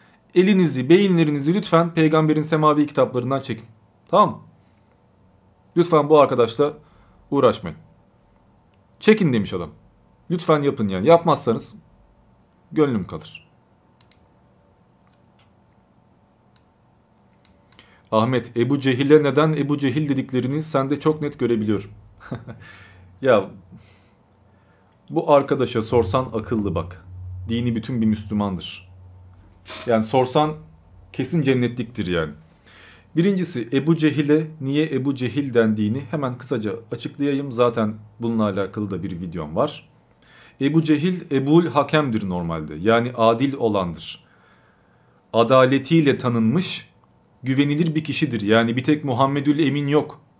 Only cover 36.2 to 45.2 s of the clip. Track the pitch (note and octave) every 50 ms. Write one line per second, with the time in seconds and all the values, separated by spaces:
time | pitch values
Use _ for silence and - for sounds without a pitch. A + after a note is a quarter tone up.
36.2 | C#3 B2 B2 B2 - - C#3 A2+ G#2+ G#2 - - - - - A#2+ - - - -
37.2 | C#3+ C#3+ C#3 C#3 C#3+ C#3 A#2 A#2+ B2 A#2+ A#2+ B2 A2 G#2+ A2 G#2+ - - _ -
38.2 | A#2+ A2+ A2+ A2 G#2+ G#2 F#2+ G2+ G2 F#2 - A2 G#2 F#2+ F#2+ E2+ F2 F2 F2+ E2
39.2 | F#2 F2 E2 E2+ D#2 D2 D#2+ G#2+ C#3 D3 - - - _ _ _ _ _ _ _
40.2 | _ _ _ - - - _ - C3+ C#3+ D3+ E3 D#3 D3+ D3+ C#3+ D#3 F#3 F3+ E3+
41.2 | - - C#3 C3+ C3+ C#3+ D#3 E3+ - - A#2 D3 C#3 - E3 D3+ D3 C3 A2 G#2+
42.2 | G2+ F#2+ F2+ F2+ E2+ E2 E2 D#2+ D2+ D2+ D2+ D#2+ F2+ A2 A2+ A#2 A#2+ B2 A2+ A#2
43.2 | A2+ A2+ A#2+ A#2+ C#3 C3+ C3+ - B2 A2 G#2+ G2 F2+ F2 D#2+ - - - - -
44.2 | _ _ _ _ _ _ _ _ _ _ _ _ _ _ _ _ _ _ _ _